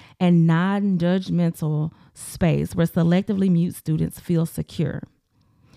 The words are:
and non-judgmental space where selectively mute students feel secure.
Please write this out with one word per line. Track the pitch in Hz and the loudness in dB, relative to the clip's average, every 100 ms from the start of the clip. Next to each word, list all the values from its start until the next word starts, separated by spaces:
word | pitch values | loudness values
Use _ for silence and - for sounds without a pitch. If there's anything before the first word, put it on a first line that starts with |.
| - - | -20 -2
and | 180 175 165 | 4 4 4
non-judgmental | 165 185 202 202 185 170 190 190 170 170 - 156 151 156 - _ | 4 2 0 0 0 0 0 0 0 0 -2 -4 -2 -4 -8 _
space | - - - 175 143 156 | -20 -18 -2 0 0 -2
where | 180 170 | -2 0
selectively | - 170 180 196 196 190 | 2 2 2 0 0 2
mute | 170 175 - | 2 0 -4
students | - 160 165 - | -4 -2 -2 -6
feel | - 170 | -4 -2
secure. | 165 - 156 - 160 - - _ _ _ _ _ _ | -2 -4 -8 -4 -4 -6 -12 _ _ _ _ _ _